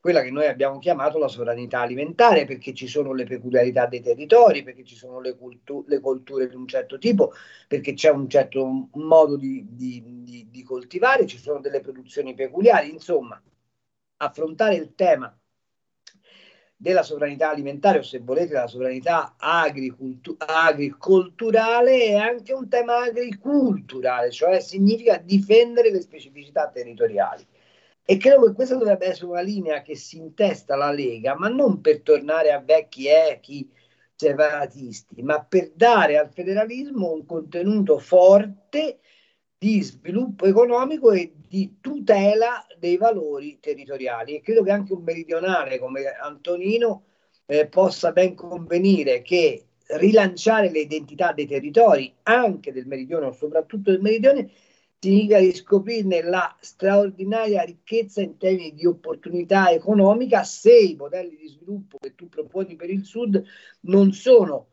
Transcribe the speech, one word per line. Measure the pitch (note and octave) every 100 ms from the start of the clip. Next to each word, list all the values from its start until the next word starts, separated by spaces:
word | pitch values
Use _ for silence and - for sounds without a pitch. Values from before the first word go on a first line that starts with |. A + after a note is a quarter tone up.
quella | E3+ E3
che | B2+
noi | C#3 D3+
abbiamo | B2 C#3 C3+
chiamato | E3+ D#3+ C#3+ D#3
la | C#3
sovranità | G#2+ A#2 A#2+ A#2+ B2
alimentare, | A#2+ B2 D3 E3+ A#3+ F3 C3+
perché | B2+ C3+
ci | B2 B2+
sono | D3 C#3
le | C3
peculiarità | A#2+ B2+ A#2+ B2+ B2 B2 A#2+
dei | B2
territori, | A#2+ C#3+ D3 A3+ A3+ D3
perché | C3 B2+
ci | B2+
sono | B2 B2+ B2+
le | B2+ B2+
cultu-, | B2+ B2 _ C#3+ -
le | C#3+
colture | C3+ C3 C3 C3+ B2+
di |
un | B2+ B2+
certo | C3 B2 -
tipo, | A3+ G3+ C#3+ - - - _
perché | C#3+ -
c'è | - D#3+
un | C#3 C3+
certo | C#3+ C3 C3+ C3 C3 B2+
modo | D3 D#3 D#3+ D#3 C#3+
di, | C3+ C3+ G#2
di, | A#2+ B2+ B2 A#2 B2
di, | A#2+ A#2+ A2
di | B2
coltivare, | - B2+ - F3+ B3 C4 G#3+
ci | A#2+
sono | C#3+ C#3+
delle | C#3 C#3
produzioni | C3+ C3 - - C3
peculiari. | A#2+ C3 F3+ G#3+ G3 C#3+
Insomma, | D#3+ - E3 A#2+ A2 _ _ _ _ _ _ _ _
affrontare | C#3+ - D#3+ D#3+ A3 F3+
il | D3+
tema | _ F#3 D3 B2 _ _ _ _ _ _ _ - _ _ _ _ _ _ _
della | D#3+ F#3
sovranità | D#3 D3 D3 C#3+ D#3
alimentare, | D3 C#3 C#3+ G3+ F3
o |
se | C3 C3
volete | A#2+ C3+ E3+
la | C#3+ A#2+
sovranità | B2 B2+ B2+ C3 E3+ D3 _
agricultu-, | D3 E3+ D#3 C3+ C3 B2 C3 B2+ - -
agricolturale, | D#3 D#3+ D#3+ D3 C#3+ C#3 - F#3+ F3+ _ A3+ A3 A3 A#3 B3 C4
è | A3+
anche | G#3 A3 B3 G3+
un | C4 A3+
tema | A#3+ A#3+ A#3+
agriculturale, | B3 A3+ B3 G3 C4+ D4 B3+ G3 - C3 B2+ B2 A#2+
cioè | - D#3+ F#3
significa | - F#3+ G3 A3+ A#3 G3+
difendere | F3 G3 G3 A3 A#3+ A#3+ A#3
le | F#3+
specificità | E3+ D#3 C3+ C#3 C#3+ D#3 D3+
territoriali. | B2+ A#2+ A2 A#2 G#2 F#2+ - _ _ _ _ _ _ -
E | G3
credo | B3 C#4 A3+
che |
questa | G3 B3+
dovrebbe | B3+ A3 F#3+
essere | F#3 F3 F3
una | F3
linea | F#3 G#3 E3+ D3+
che | -
si | D#3 - E3
intesta | D#3+ D#3 G3+ D3 _ C#3
la | C#3+
Lega, | C#3+ C3+ A2+ B2 C#3+
ma | G3+
non | B3+ C4+ D#3+
per | - D3+
tornare | - D3 C#3+ D#3+ D#3
a | C#3+
vecchi | C3 D#3 D3 - C3+
echi | D#3 D#3+ C3 _ C#3+ - _ _ _ _
separatisti, | _ D#3 C#3 D3+ D3 C#3 C#3 B2+ G#2+ _ -
ma | B2+ D3+
per | - F#3 E3
dare | E3 A#3 A#3 D3+ D3+
al | D3
federalismo | - F3+ G3 A3 B3 C#4+ C4 F3+
un | D#3+ D3+
contenuto | E3 D3+ F3 F#3+ G#3+ F#3+ D3+
forte | - F3+ F3+ G3+ G#3 G3 _ C#4+ D#4 - _ _ _ _ _ _
di | G3+ G#3+
sviluppo | C#3+ - E3 F#3+ B3 - G3
economico | G3 A#3+ A#3+ C4 D#4 B3+
e | G3 E3+ D3+
di | _ F#3+ G3 _
tutela | - D4 G3+ G3+ G3+ G#3+ A#3 A#3+ - _
dei | E3+ F3+
valori | A3+ G#3 D#3 C#3+ D3 C3+
territoriali. | - C#3 C3+ C3+ B2+ A#2 A#2 D3+
E |
credo | - A3+
che | G3
anche | G3+ G3
un | F#3+
meridionale | E3+ E3 D#3+ E3 F#3 F3+ C3+ C3
come | B2+ C3+ C#3
Antonino, | A#2 C#3+ D3 E3+ F3 F#3+ A3+ A#3 G3 _ _ _ _
eh, | _ D3 D3+
possa | F3+ F#3+ - E3+
ben | E3 F#3
convenire | F3+ F3 F3 E3 E3+ G3 F#3 C#3 B2
che | B2 F3+ D#3 A2+ _ _ _ D3+
rilanciare | F#3+ A3 F#3+ F3 G#3+ A3 G3
le | D#3
identità | D3 D#3 C#3+ D3 F3
dei | D3+ C#3
territori, | C#3 C#3+ D3 A3+ G3 C3 _
anche | - A#3+ A#3 F3+ -
del | B2+ B2+
meridione | C3+ C3 E3+ C#3
o |
soprattutto | B2 D3+ D#3 D#3+ A3 G3
del | F#3
meridione, | G3+ A3 B3+ C#4 G3 _ _ _ _ _
significa | F#3+ G3 G#3+ G#3
riscoprirne | F#3 F3+ - G3+ F#3+ A#3 G3 F3
la | E3+ F3+ F3 _
straordinaria | - _ F#3+ G3+ G3+ F#3+ F#3+ A3 A3 G3
ricchezza | E3+ E3+ _ A3+ G3+ -
in | F3+ D#3
termini | F#3+ F#3 E3
di | D3
opportunità | F3 E3+ - A#3+ F#3 F3 E3+ G3 F#3
economica, | E3 F#3+ G#3+ G3 A3 B3+ A3
se | F#3 - G#3+ A#3+
i | G3 D3+
modelli | C#3+ F3+ F3+ D#3
di | D#3
sviluppo | C#3+ E3+ G3+ G3 -
che | C3+ _
tu | E3+
proponi | - D3+ F#3 G3
per | E3 E3+
il | G3
Sud | G3 A3+ A#3+ G3 G3 - - _
non | E3 F#3+ G3
sono | G3 B3 B3 F3+ C3+ -